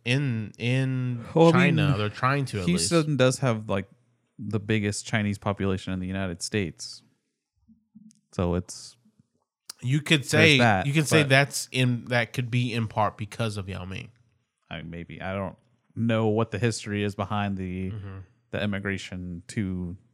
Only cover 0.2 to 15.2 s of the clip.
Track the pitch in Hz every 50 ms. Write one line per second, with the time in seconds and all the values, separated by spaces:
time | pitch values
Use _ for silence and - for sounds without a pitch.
0.2 | 147 135 117 113 110 - - - 107 120 127 131 135 131 131 127 127 123 123 117
1.2 | 117 - - 160 165 170 165 175 180 - - 156 151 147 139 104 107 104 107 -
2.2 | - 127 139 143 139 127 - 104 90 175 175 185 - - 170 165 156 151 151 127
3.2 | 127 127 123 - 139 131 113 107 107 113 98 98 95 - _ _ _ _ _ _
4.2 | _ _ _ - - 104 107 110 101 104 110 110 101 104 98 - - - - 110
5.2 | 104 104 101 98 - 107 98 - 98 98 95 95 - - 92 90 92 92 95 98
6.2 | 98 92 87 87 - - - 107 98 80 73 - - - - - - _ _ _
7.2 | _ _ _ _ _ _ _ _ _ _ - _ _ _ _ - - - - _
8.2 | _ _ - - 92 87 85 90 90 - - - - - - _ _ _ _ _
9.2 | _ _ _ _ _ _ _ _ _ - - _ - 123 135 151 - - 165 147
10.2 | 127 - - 151 160 160 147 131 120 117 104 92 - 143 139 160 151 - - 156
11.2 | 151 135 135 135 139 139 - - - - - 127 131 123 123 120 - - 123 120
12.2 | 113 110 - - 123 117 117 123 123 120 104 117 113 104 - 113 107 98 - -
13.2 | 110 101 - - 117 110 101 104 95 95 92 92 90 95 95 - - 107 - _
14.2 | _ _ _ _ _ _ _ _ _ _ - 82 78 82 82 85 85 - 80 -